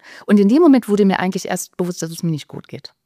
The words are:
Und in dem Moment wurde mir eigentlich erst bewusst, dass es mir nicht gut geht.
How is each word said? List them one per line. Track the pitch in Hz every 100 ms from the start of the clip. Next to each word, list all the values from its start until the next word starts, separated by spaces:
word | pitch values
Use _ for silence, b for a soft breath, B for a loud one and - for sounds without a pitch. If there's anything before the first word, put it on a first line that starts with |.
| B B B
Und | 208
in | 196
dem | 269
Moment | 339 262 -
wurde | 202 196
mir | -
eigentlich | 185 190 -
erst | 185 - -
bewusst, | 175 180
dass | 165
es | 165
mir | 170
nicht | 151 -
gut | - -
geht. | 135 - _